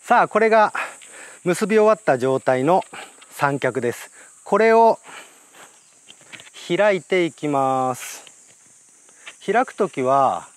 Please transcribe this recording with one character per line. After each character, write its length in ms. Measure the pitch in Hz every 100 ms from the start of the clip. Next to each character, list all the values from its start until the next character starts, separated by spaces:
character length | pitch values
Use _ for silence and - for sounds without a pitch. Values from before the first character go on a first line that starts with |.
さ 220 | - 240
あ、 60 | 175
こ 100 | 214
れ 100 | 220
が 240 | 220 214 - - - - - - -
結 220 | 170 175 185
び 100 | 214
終 80 | 214
わ 40 |
っ 100 | 214
た 140 | - 131
状 240 | 127 131
態 240 | - 127
の 180 | 139 185 - - - - -
三 280 | - 143 139
脚 240 | 131 120
で 100 | 120
す。 180 | - - - - _
こ 120 | - 202
れ 160 | 226
を 260 | 226 226 - - - - _ _ - - _ _ _ _ - - - - - -
開 300 | 175 208 190
い 60 |
て 240 | - 185 170
い 60 |
き 160 | - 151
ま 460 | 143 135 131 127 123
す。 280 | - - - - _ _ _ _ _ _ - _ - -
開 220 | - 208 262
く 80 |
と 160 | - 196
き 100 | -
は 480 | 127 139 131 87 -